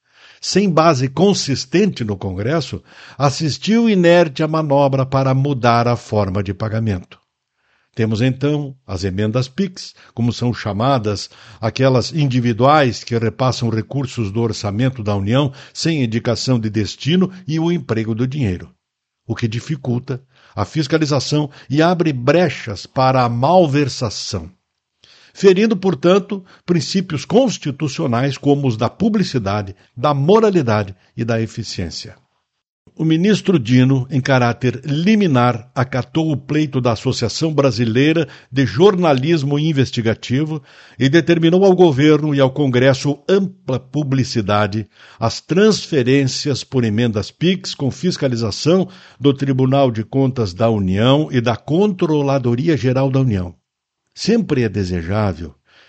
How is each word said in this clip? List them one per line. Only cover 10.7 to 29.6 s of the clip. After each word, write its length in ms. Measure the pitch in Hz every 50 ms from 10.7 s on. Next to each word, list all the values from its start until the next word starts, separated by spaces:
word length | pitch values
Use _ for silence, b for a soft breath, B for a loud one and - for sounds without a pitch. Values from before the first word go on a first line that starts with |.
| 98 101 117 139 139 120 104 107 101 95 - B B B B B B B
aquelas 500 | 117 110 - - 131 135 131 120 - -
individuais 920 | 135 160 143 135 123 127 117 120 113 101 127 139 151 156 139 123 104 - -
que 120 | - 117 113
repassam 520 | 113 110 - - 127 127 120 - 123 113
recursos 640 | 110 110 - - 135 139 135 127 - 123 110 95
do 100 | 98 117
orçamento 600 | 117 110 101 - - 104 101 110 131 131 131 123
da 140 | 104 104 104
União 380 | 98 95 101 120 135 147 131 B B B B B
sem 300 | - - 165 165 147 127
indicação 560 | 110 110 117 117 123 113 - - 135 127 117
de 100 | 110 107
destino 640 | 101 110 104 92 - - - 135 170 190 185 185 B B B -
e 100 | 156 160
o 120 | 160 170
emprego 420 | 175 165 131 - 113 107 110 110 113
do 140 | 107 127 131
dinheiro, 420 | 139 151 127 98 87 82 82 73 _ _ _ _ _ _ _ _ _ _ _
o 80 | - 110
que 140 | - 120 110
dificulta 760 | 110 120 - - 160 135 - 127 117 123 - - 131 123 - b b b b b b
a 120 | 110 98
fiscalização 840 | - - 156 151 127 160 160 156 135 147 131 - - 151 151 151 135 B B B B
e 120 | 131 151
abre 300 | 160 175 185 165 170 156
brechas 760 | 135 123 120 143 147 170 180 147 - - - 117 98 - -
para 380 | - _ 131 131 131 131 131 123
a 60 | 117
malversação, 1200 | 120 120 131 156 180 185 175 147 131 147 143 131 - - 127 101 - - - - - 90 78 82 - _ _ _ _ _ _ _ _ _ b b b b b b b
ferindo, 420 | - 185 196 185 185 220 226 226 185
portanto, 640 | 185 190 160 131 170 175 185 202 190 - 208 190 b b b b b
princípios 600 | - 175 165 131 - - 196 190 - 151 135 -
constitucionais 1120 | - 160 240 269 220 175 - - 151 127 - 160 135 - - 165 131 117 117 135 143 131 -
como 300 | - 143 143 143 139 131
os 100 | 110 110
da 120 | 123 110
publicidade, 840 | - - 196 233 214 220 180 - - 127 98 98 101 107